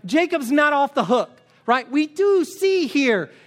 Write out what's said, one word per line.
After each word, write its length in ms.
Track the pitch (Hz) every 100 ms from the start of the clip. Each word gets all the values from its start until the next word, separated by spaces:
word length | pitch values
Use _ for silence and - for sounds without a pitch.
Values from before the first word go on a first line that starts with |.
| 180
Jacob's 460 | 294 339 330 240
not 220 | 294 294
off 200 | 285 277
the 120 | 233 180
hook, 260 | 247 170 - _ _ -
right? 240 | 247 240
We 180 | 285 302
do 380 | 302 403 392 311
see 420 | - 381 381 294
here 440 | 285 262 208 147 -